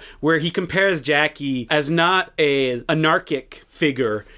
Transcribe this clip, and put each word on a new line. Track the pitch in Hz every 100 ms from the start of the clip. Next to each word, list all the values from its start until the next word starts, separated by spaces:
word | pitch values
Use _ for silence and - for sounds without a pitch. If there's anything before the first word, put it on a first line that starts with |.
| - -
where | 147 160
he | 165
compares | 170 180 185 196 175
Jackie | 135 147 151 - 143 131 117
as | 151 147
not | 165 165 185 - -
a | 151 139 131 123 113
anarchic | 156 156 175 - 139 - - -
figure. | - 156 131 120 107 -